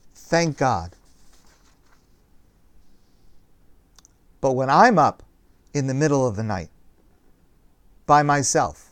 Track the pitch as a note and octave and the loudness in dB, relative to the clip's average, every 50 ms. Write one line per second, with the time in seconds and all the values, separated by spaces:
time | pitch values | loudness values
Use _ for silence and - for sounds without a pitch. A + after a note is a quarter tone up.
0 | - - - - - - E3 E3 E3+ D#3+ C#3 - C#3 C3 A2+ F2+ E2+ E2+ - - | -20 -20 -20 -20 -8 -4 -2 -2 -2 -2 -2 -2 -2 -2 -2 -2 -6 -10 -16 -20
1 | _ _ _ _ - - - _ - _ _ _ _ _ _ _ _ _ _ _ | _ _ _ _ -20 -20 -20 _ -20 _ _ _ _ _ _ _ _ _ _ _
2 | _ _ _ _ _ _ - - _ _ _ _ _ _ - - - - - - | _ _ _ _ _ _ -20 -20 _ _ _ _ _ _ -20 -20 -20 -20 -20 -20
3 | _ _ _ _ - - - - - _ _ _ _ - - _ _ _ _ - | _ _ _ _ -20 -20 -20 -20 -20 _ _ _ _ -20 -20 _ _ _ _ -20
4 | - _ _ _ _ _ _ _ - C3+ C3 B2+ C3 C3 C#3 E3+ G#3+ B3+ A3+ E3 | -20 _ _ _ _ _ _ _ -4 -4 -2 -2 -2 2 4 4 4 6 4 4
5 | C#3 A2 - - - - _ _ _ _ _ _ _ _ - D3 C3+ C3+ C3 C3+ | 2 2 0 -4 -12 -20 _ _ _ _ _ _ _ _ -6 -4 -4 -4 -2 -2
6 | D#3 D3+ C#3+ C#3 C3 B2 G2+ G2 A2 G#2+ G2+ F#2 - - - - - - - _ | 0 0 0 0 -2 -2 -4 -6 -6 -6 -8 -8 -10 -12 -18 -20 -20 -20 -20 _
7 | _ _ _ _ _ _ _ _ _ _ _ _ _ _ _ _ _ _ - _ | _ _ _ _ _ _ _ _ _ _ _ _ _ _ _ _ _ _ -20 _
8 | _ - D3 D3 D3 C#3+ C#3+ C#3+ B2+ - - D#3+ B2+ - - - - _ | _ 2 2 2 4 2 0 0 -2 -2 -2 -2 -2 -2 -6 -12 -20 _